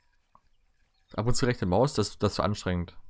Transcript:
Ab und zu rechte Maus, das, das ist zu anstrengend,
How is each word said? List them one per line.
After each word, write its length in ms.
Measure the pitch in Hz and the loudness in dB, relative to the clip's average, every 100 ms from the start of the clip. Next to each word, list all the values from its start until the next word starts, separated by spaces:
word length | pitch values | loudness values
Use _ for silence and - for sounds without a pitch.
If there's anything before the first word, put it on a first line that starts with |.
| _ _ _ _ _ _ _ _ _ _ _ | _ _ _ _ _ _ _ _ _ _ _
Ab 120 | - 110 | -4 2
und 80 | |
zu 120 | 120 123 | 2 2
rechte 200 | 120 98 | 0 2
Maus, 280 | 92 139 | 2 2
das, 240 | - 101 - | 0 -2 0
das 140 | 104 | -2
ist 40 | - | 0
zu 60 | |
anstrengend, 540 | 98 107 - 90 87 - - | -2 -2 -4 -4 -4 -10 -16